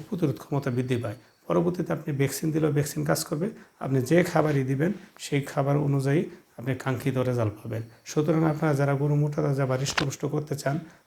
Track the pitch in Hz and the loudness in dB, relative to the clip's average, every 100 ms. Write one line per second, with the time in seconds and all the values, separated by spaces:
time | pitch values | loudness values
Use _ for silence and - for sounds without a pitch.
0 | - 190 160 123 - 143 139 123 127 123 | -2 -2 -2 -2 -4 -2 -2 -2 0 0
1 | 117 - - _ - 170 170 180 175 151 | -2 -8 -14 _ 0 2 2 0 -2 -4
2 | - 135 139 - 160 156 156 143 143 - | -2 0 0 0 0 2 2 2 0 -2
3 | 147 - - 156 202 - - - 147 131 | 0 0 0 -4 -4 -6 -18 -8 -2 0
4 | 120 165 175 160 151 143 131 135 165 202 | 4 4 4 2 2 2 0 0 0 -2
5 | - - - 143 135 - 139 143 147 139 | -10 -16 -2 -2 -2 -2 2 2 2 2
6 | 135 143 - - _ - 123 131 - 120 | 2 2 0 -6 _ -10 -4 -4 -2 -2
7 | 139 127 127 123 107 101 117 110 113 - | 0 0 0 2 0 -2 -8 -8 -8 -14
8 | - - 151 160 160 147 160 139 139 139 | -6 -2 2 4 2 2 0 2 2 2
9 | 147 147 147 147 151 135 135 127 139 - | 2 2 2 0 0 0 0 0 -2 -2
10 | 139 - 147 151 147 147 - 151 - - | -2 -2 -4 -4 -4 -4 -2 -4 -6 -20